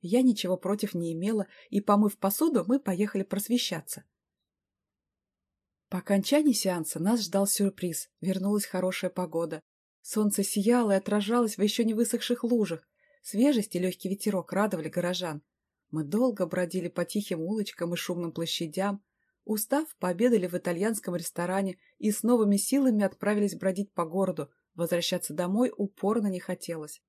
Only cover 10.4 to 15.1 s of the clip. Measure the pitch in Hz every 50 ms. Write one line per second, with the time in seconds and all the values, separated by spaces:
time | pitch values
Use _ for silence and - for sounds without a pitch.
10.4 | 196 - - 208 190 214 240 247 240 214 196 190 196 - 208 208 202 196 233 247
11.4 | 240 220 214 - 190 214 208 - 233 220 220 208 240 233 - 233 - - 247 240
12.4 | - 233 240 240 214 170 165 160 _ _ _ _ _ _ _ _ _ - - 196
13.4 | 240 285 294 233 208 - - 175 180 185 180 - - 185 190 202 - 214 202 185
14.4 | 165 - - 180 208 220 190 170 151 156 147 175 170 175